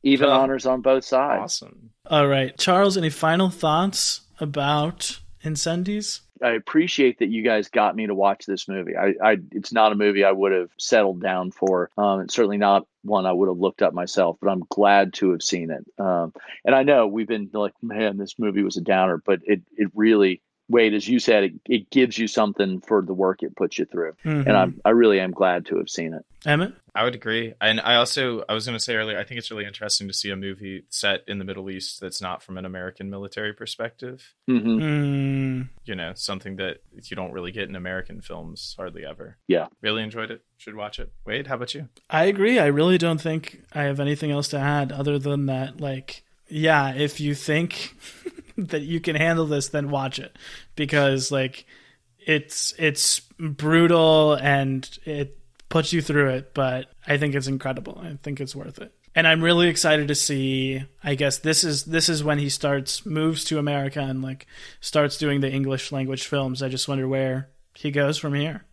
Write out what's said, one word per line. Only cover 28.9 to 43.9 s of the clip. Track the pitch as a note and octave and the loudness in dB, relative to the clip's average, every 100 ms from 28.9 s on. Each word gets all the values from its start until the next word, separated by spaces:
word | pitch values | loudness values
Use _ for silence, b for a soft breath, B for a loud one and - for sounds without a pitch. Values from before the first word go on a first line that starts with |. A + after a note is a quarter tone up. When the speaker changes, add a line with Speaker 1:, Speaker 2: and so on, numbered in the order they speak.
Speaker 2:
earlier, | A2+ A2 G2 | -2 -2 -6
I | |
think | G#2 A#2+ | -8 -10
it's | - | -10
really | A2 G2+ | -10 -10
interesting | G2+ G#2+ - G2 | -10 -4 -4 -4
to | |
see | F#2+ G2+ | -8 -6
a | F#2+ | -6
movie | G2 G2 G2 F#2+ _ | -8 -10 -12 -14 _
set | - G#2 F#2+ - | -4 -2 -2 -4
in | G2+ | -10
the | |
Middle | F#2+ G2 F#2+ | -8 -10 -10
East | F#2+ - - | -10 -12 -12
that's | F#2+ - | -12 -10
not | F#2+ F2+ | -10 -10
from | - F#2 | -12 -12
an | |
American | F#2 F#2 F2+ - G2 | -12 -10 -12 -12 -14
military | G2 G2 - G#2+ | -12 -12 -8 -8
perspective. | G#2 A2+ - A#2 _ B2+ B2+ _ _ - | -8 -14 -10 -10 _ -16 -16 _ _ -2
Speaker 1:
Mm-hmm. | B2 A2 A2+ | -2 0 -2
Speaker 3:
Mm. | D#3 D3 C#3+ C#3 C3+ C3+ C3+ C3 C3 - | 0 -2 -2 -2 -2 -2 -4 -6 -10 -16
Speaker 2:
You | - F#2+ | -12 -10
know, | E2 | -10
something | F#2+ - G2 G2 F#2+ | -10 -10 -10 -10 -8
that | F#2+ D#2+ _ - | -8 -10 _ -20
you | - - | -14 -10
don't | F#2 | -10
really | F2+ F2 | -8 -10
get | G#2+ F#2+ | -8 -10
in | F#2+ | -8
American | F2+ F#2 - F2 | -8 -8 -8 -14
films | - E2 E2 D#2+ - - | -14 -14 -14 -14 -16 -12
hardly | F#2 E2 | -14 -12
ever. | C#2+ D#2 E2 - - | -16 -16 -18 -20 -2
Speaker 1:
Yeah. | F2 D#2+ _ | -2 -2 _
Speaker 2:
Really | G#2+ G#2+ | -6 -4
enjoyed | G#2+ A2+ A2 | -6 -10 -10
it. | A2+ _ _ | -12 _ _
Should | - G#2+ | -18 -12
watch | G#2 - | -12 -10
it. | G#2 - - | -14 -14 -8
Wade, | A#2 C3+ | -8 -6
how | B2 | -8
about | A#2+ | -8
you? | C#3+ D3+ _ _ | -10 -14 _ _
Speaker 3:
I | D#3+ | 2
agree. | F3 G3+ G3+ B3 | 2 2 4 4
I | D3 | 4
really | C#3+ E3 F#3 | 4 4 4
don't | E3+ D#3+ | 2 0
think | E3 D#3+ D#3+ - _ | -2 -4 -6 -18 _
I | D3+ | -6
have | C#3+ | -4